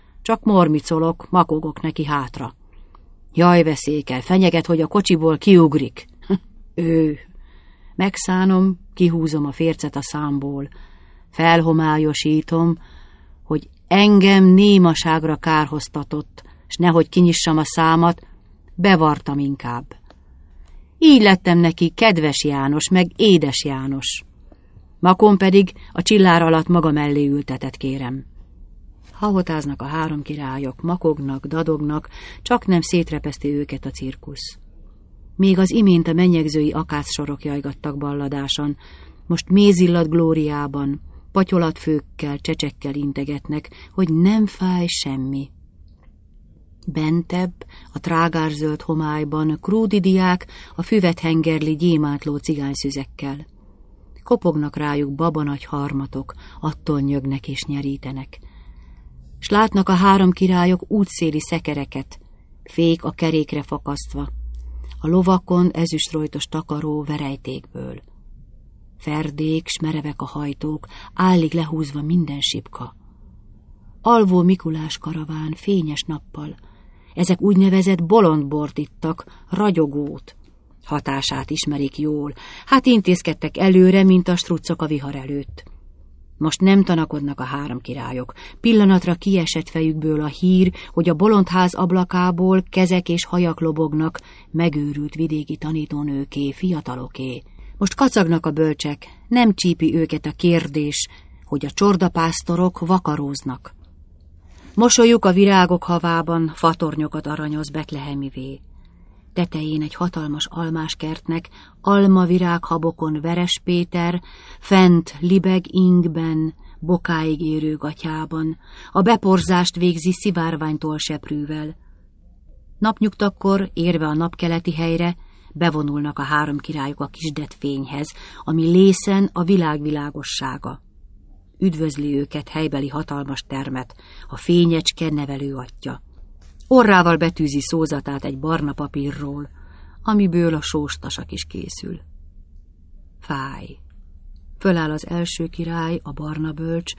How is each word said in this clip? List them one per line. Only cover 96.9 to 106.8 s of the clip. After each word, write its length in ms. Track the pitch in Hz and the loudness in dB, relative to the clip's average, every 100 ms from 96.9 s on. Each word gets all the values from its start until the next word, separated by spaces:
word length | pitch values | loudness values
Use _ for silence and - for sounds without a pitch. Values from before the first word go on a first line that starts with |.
| 127 127 - 131 120 - - - - | -12 -12 -12 -10 -12 -16 -20 -14 -4
Most 160 | 196 | -4
kacagnak 520 | - 269 220 165 165 165 | 2 2 2 2 0 -2
a 40 | |
bölcsek, 560 | 147 156 147 147 147 - - - | 0 -2 -2 -6 -10 -16 -16 -2
nem 260 | 247 233 | 4 4
csípi 400 | 196 180 170 160 | 4 0 0 0
őket 320 | 165 160 151 151 | 0 -2 -4 -8
a 60 | |
kérdés, 760 | - 180 165 156 151 147 - - - - - | -2 2 2 0 -6 -4 -6 -8 -12 -20 -20
hogy 220 | - 147 147 | -8 -8 -6
a 40 | |
csordapásztorok 1080 | - 202 185 180 170 165 - - 170 180 - | 0 2 2 0 0 -2 -2 -4 0 0 -2
vakaróznak. 960 | 165 185 151 147 143 139 135 123 - - - - - - - - - - - | 0 0 0 -4 -6 -8 -8 -10 -14 -20 -20 -20 -20 -20 -20 -20 -20 -20 -6
Mosolyuk 500 | 202 240 - 233 233 | 2 4 6 6 6
a 80 | 190 | 4
virágok 520 | 185 202 190 180 180 | 4 6 6 4 0
havában 680 | - 170 170 165 165 165 160 | -2 -2 0 -2 -2 -2 -2
fatornyokat 720 | - 165 160 | 0 0 0